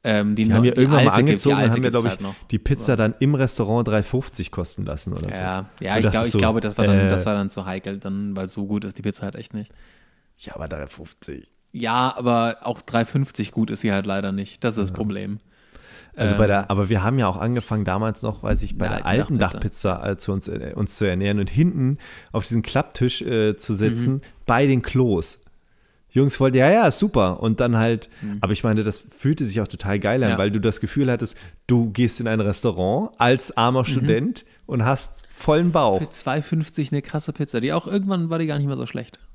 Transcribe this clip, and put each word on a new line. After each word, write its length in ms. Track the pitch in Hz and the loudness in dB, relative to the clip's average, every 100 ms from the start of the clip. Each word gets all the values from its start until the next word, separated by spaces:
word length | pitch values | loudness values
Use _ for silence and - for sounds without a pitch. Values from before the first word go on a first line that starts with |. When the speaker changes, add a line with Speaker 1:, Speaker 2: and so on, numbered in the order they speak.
Speaker 1:
Ähm, 320 | 120 107 104 | 2 2 2
die 100 | 104 | 2
Speaker 2:
Die 40 | 110 | 4
Speaker 1:
no-, 60 | 110 | 6
Speaker 2:
haben 80 | |
ja 60 | 120 | 4
Speaker 1:
die 100 | - | 6
Speaker 2:
irgendwann 240 | 135 147 | 6 6
mal 60 | 120 | 6
Speaker 1:
alte 140 | 101 | 6
gibt-, 200 | 139 196 | 4 4
die 80 | 139 | 4
Speaker 2:
angezogen 40 | 139 | 4
und 40 | |
Speaker 1:
alte 120 | 110 | 4
Speaker 2:
haben 80 | 120 | 2
ja, 60 | 127 | 2
Speaker 1:
gibt's 100 | 120 | 2
Speaker 2:
glaub 20 | |
ich, 60 | 113 | 0
Speaker 1:
halt 100 | 92 98 95 | -2 -8 -12
noch. 80 | - | -4
Speaker 2:
die 80 | 101 | -2
Pizza 340 | - 135 - | 0 0 2
Speaker 1:
Ja. 40 | 120 | 2
Speaker 2:
dann 180 | 110 - | 2 2
im 140 | 135 | 2
Restaurant 520 | 147 131 - 104 117 110 | 4 0 0 0 2 2
drei 160 | 107 | 0
fünfzig 480 | 98 127 - - 90 | 0 -2 -4 -8 -8
kosten 360 | - 85 - 98 | -6 -8 -6 -8
lassen 260 | - - | -6 -8
oder 180 | 90 87 | -6 -6
so. 80 | 92 | -6
Speaker 1:
Ja, 300 | 92 92 98 - | -4 -6 -8 -10
ja, 120 | 98 | -4
Speaker 2:
Und 60 | 107 | 2
Speaker 1:
ich 60 | |
Speaker 2:
das 60 | 110 | 2
Speaker 1:
glaub, 100 | 110 | 2
Speaker 2:
ist 40 | 117 | 2
Speaker 1:
ich 40 | |
Speaker 2:
so, 60 | 113 | 2
Speaker 1:
glaube, 220 | 110 110 | 2 2
das 180 | 107 101 | -2 0
war 80 | 104 | 4
dann, 120 | 98 | 4
Speaker 2:
äh, 100 | 95 | 4
Speaker 1:
das 180 | 95 98 | 2 0
war 80 | |
dann 160 | 104 98 | -2 -2
zu 160 | 101 95 | -6 -8
heikel, 320 | 92 101 98 | -8 -8 -10
dann, 360 | 98 98 101 | -6 -6 -6
weil 120 | 98 92 | -6 -8
so 160 | - 101 | -8 -4
gut 180 | 104 | -4
ist 120 | 101 - | -6 -6
die 60 | |
Pizza 220 | 104 - | -8 -6
halt 120 | 98 107 | -10 -10
echt 160 | 113 | -12
nicht. 180 | 107 107 - - _ _ _ _ _ | -12 -12 -16 -20 _ _ _ _ _
Speaker 2:
Ja, 160 | - | -18
aber 140 | - 78 | -12 -10
drei 180 | 76 69 | -10 -12
fünfzig. 600 | - - - - 67 - _ _ | -14 -20 -18 -14 -14 -16 _ _
Speaker 1:
Ja, 420 | - 113 120 127 - | -6 -2 0 0 0
aber 400 | 123 117 117 113 | 2 2 2 -2
auch 180 | 120 117 | -6 -8
drei 240 | - 117 | -2 -2
fünfzig 480 | 117 139 135 - 104 | 0 0 -2 -4 -4
gut 160 | - 110 | -2 -2
ist 120 | 107 | 0
sie 100 | 110 | 0
halt 140 | 98 98 | 0 -2
leider 260 | 98 98 | -4 -4
nicht. 320 | 98 98 - | -6 -8 -4
Das 140 | 120 110 | -4 -2
ist 60 | |
das 40 | 98 | -4
Speaker 2:
Ja. 60 | 90 | -2
Speaker 1:
Problem. 420 | 104 98 98 104 _ _ _ - - - - - | -4 -4 -8 -10 _ _ _ -20 -20 -20 -20 -2
Speaker 2:
Also 180 | 110 104 | 0 4
bei 80 | |
Speaker 1:
Ähm, 40 | 104 | 4
Speaker 2:
der, 220 | 101 98 | 2 0
aber 180 | 98 98 | 0 2
wir 140 | 107 | 2
haben 140 | 98 131 | 2 2
ja 100 | 104 | 0
auch 80 | 92 | 0
angefangen 480 | 113 123 - 107 | -2 -2 -2 -2
damals 380 | 95 95 110 107 | 0 -2 -2 -4
noch, 200 | 113 104 | -8 -6
weiß 200 | 107 101 | -2 -2
ich, 160 | - - | -2 -4
bei 100 | 90 | -2
Speaker 1:
der 80 | - | -2
Speaker 2:
der 100 | - | 0
Speaker 1:
alten 140 | 107 | 0
Speaker 2:
alten 160 | - 123 | 0 0
Speaker 1:
Dachpizza. 520 | 98 - 104 - 98 87 | 0 -2 -6 -4 -4 -2
Speaker 2:
Dachpizza, 140 | 101 | -4
äh, 40 | 98 | -4
zu 140 | - | -4
uns, 160 | 98 - | -4 -4
äh, 240 | - 69 | -8 -8
uns 220 | - 101 - | -6 -6 -2
zu 80 | |
ernähren 340 | 101 90 101 104 | 0 0 0 0
und 120 | 98 | 0
hinten 480 | - 170 175 131 143 - - - | 2 2 2 -2 -2 -8 -20 -8
auf 120 | 110 | -6
diesen 180 | - 113 | -2 -2
Klapptisch, 580 | - 131 - - 123 - | 0 -4 -4 -2 -2 -2
äh, 360 | - 113 107 92 | -4 0 0 -2
zu 160 | - | -4
sitzen, 400 | 101 107 117 123 | 0 0 0 -2
Speaker 1:
Mhm. 60 | 135 - - - | -2 -8 -10 0
Speaker 2:
bei 200 | 120 139 | 2 4
den 140 | 131 | 2
Klos. 580 | - 127 123 92 - - - _ _ _ _ _ _ | 2 2 2 2 -2 -12 -20 _ _ _ _ _ _
Jungs 280 | 127 139 - | 2 2 4
wollten, 160 | 135 127 | 4 6
ja, 120 | 135 | 6
ja, 200 | 214 190 | 6 4
ist 100 | - | 2
super. 400 | 208 123 92 90 | 0 2 2 2
Und 200 | 113 110 | -2 2
dann 160 | 120 113 | 2 2
halt, 320 | 113 113 - - | 2 0 -6 -14
Speaker 1:
Mhm. 180 | 107 101 | -10 -4
Speaker 2:
aber 120 | 95 | -2
ich 120 | 104 | 0
meine, 180 | 117 107 | 0 0
das 160 | 107 101 | 0 -4
fühlte 480 | - - 135 156 120 | -14 -4 -2 0 -2
sich 140 | 107 | -2
auch 80 | 101 | -4
total 320 | - 101 101 | -6 -4 -2
geil 240 | 101 127 | 0 0
an, 60 | 135 | 2
Speaker 1:
Ja. 80 | 110 | 2
Speaker 2:
weil 120 | 101 | 0
du 100 | 104 | 2
das 200 | 110 - | 0 -2
Gefühl 280 | 110 143 131 | -4 0 0
hattest, 280 | 120 117 - - - - | 0 -4 -10 -20 -18 0
du 220 | 123 117 | 2 2
gehst 280 | 101 120 - | 0 0 0
in 80 | 113 | -2
ein 140 | 110 | 0
Restaurant 680 | 104 98 120 87 92 127 214 - | 0 0 -2 0 0 0 -4 0
als 380 | 120 131 - - | 2 2 0 0
armer 260 | 117 131 | 2 2
Speaker 1:
Mhm. 20 | |
Speaker 2:
Student 600 | 123 131 143 113 180 - - _ - | 0 0 2 2 0 -4 -14 _ -6
und 180 | 123 | 0
hast 440 | 113 135 - - - | 0 0 -4 -14 -20
vollen 420 | - - 151 175 | -4 2 4 4
Bauch. 300 | 160 127 95 | 4 4 2
Speaker 1:
Für 100 | 156 | -2
zwei 320 | - - 147 | -6 -4 -4
fünfzig 480 | 143 160 151 - 139 | -2 -4 -4 -4 -4
eine 100 | 143 | -4
krasse 300 | - 151 - | -4 -6 -6
Pizza, 280 | - 143 117 | -6 -4 -2
die 120 | 127 | 0
auch 140 | 165 - | -2 -2
irgendwann 420 | 202 196 185 165 | -2 0 -2 -2
war 100 | 165 | -2
die 60 | 160 | -2
gar 100 | 147 | -2
nicht 80 | 143 | -2
mehr 100 | 131 | -4
so 100 | 123 | -6
schlecht. 340 | - - - - | -8 -10 -18 -20